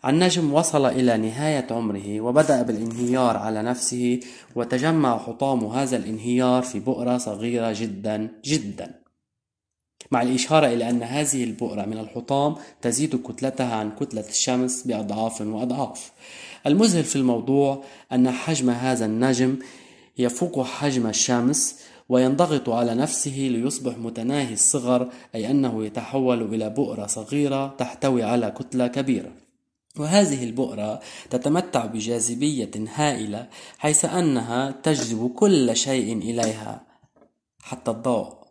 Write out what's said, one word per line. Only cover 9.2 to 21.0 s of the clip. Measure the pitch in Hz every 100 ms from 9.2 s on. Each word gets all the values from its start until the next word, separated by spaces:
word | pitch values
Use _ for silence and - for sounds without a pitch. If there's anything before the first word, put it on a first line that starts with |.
| _ _ _ _ _ _ _ _ -
مع | 123
الإشارة | 123 127 - 156 143
إلى | 120 117
أن | 123
هذه | 117 147 143 139
البؤرة | 120 107 120 104
من | 98 110
الحطام | 107 - 117 139 147 160 - _
تزيد | 120 123 151 123
كتلتها | - - 131 131 127 110
عن | 107
كتلة | 104 143 110 104
الشمس | - - 127 127 127
بأضعاف | 127 107 104 104 113 -
وأضعاف. | 107 107 123 131 127 - - _ - - - - 143
المذهل | 170 220 170
في | 147 143
الموضوع | 127 117 117 139 139 139 - - -
أن | 127 127
حجم | 127 - 151 127
هذا | 120 131 120
النجم | 110 110 127 123 127 135 - - - - _ -
يفوق | 123 123 175 139
حجم | 127 - 147 127